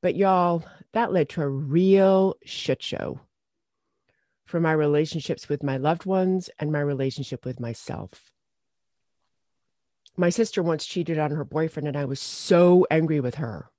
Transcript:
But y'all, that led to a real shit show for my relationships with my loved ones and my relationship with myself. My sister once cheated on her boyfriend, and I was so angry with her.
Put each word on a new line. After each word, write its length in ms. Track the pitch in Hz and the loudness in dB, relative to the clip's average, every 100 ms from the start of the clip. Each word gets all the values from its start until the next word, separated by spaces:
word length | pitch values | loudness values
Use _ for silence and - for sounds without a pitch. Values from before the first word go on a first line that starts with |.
But 160 | 180 165 | -2 0
y'all, 480 | 196 185 175 170 160 - - | 2 4 2 0 -4 -20 -8
that 220 | 220 233 | -2 0
led 160 | - 147 | 0 0
to 120 | - | -2
a 60 | 143 | -4
real 880 | 135 143 151 185 196 190 190 190 - | -4 0 2 4 6 6 4 2 -2
shit 400 | - - - 135 | -12 -10 -4 -4
show 380 | - - - - _ _ _ _ _ _ _ _ _ _ _ _ _ | -4 -8 -8 -10 _ _ _ _ _ _ _ _ _ _ _ _ _
for 140 | 170 | 0
my 140 | 165 | 2
relationships 760 | 156 147 147 160 165 - 165 - | 2 2 2 0 -4 -6 -8 -4
with 160 | 147 | -4
my 140 | 143 135 | -2 -2
loved 280 | 139 170 190 | 0 -2 0
ones 440 | 190 185 185 180 - | 0 2 0 -4 -8
and 100 | 151 | -4
my 120 | 151 | -2
relationship 640 | 143 139 135 131 135 127 - | -2 -2 -4 -4 -8 -8 -10
with 160 | 123 | -8
myself. 680 | 117 113 - - 101 - _ _ _ _ _ _ _ _ _ _ _ _ _ _ _ _ _ _ _ - | -8 -10 -10 -10 -10 -16 _ _ _ _ _ _ _ _ _ _ _ _ _ _ _ _ _ _ _ -2
My 120 | 175 | 0
sister 320 | 175 226 - | 2 -2 0
once 240 | 170 160 - | -2 -2 -4
cheated 320 | - 165 156 | -6 -2 -2
on 140 | 151 | -2
her 140 | 151 139 | -2 -4
boyfriend, 420 | 156 160 160 147 | -2 -2 -4 -6
and 80 | 143 | -4
I 80 | |
was 160 | 139 135 | -4 -6
so 680 | - - - 175 180 180 185 | -8 -10 2 6 8 8 6
angry 300 | 160 160 151 | 2 2 0
with 140 | 123 123 | -2 -4
her. 360 | 117 95 - | -8 -8 -14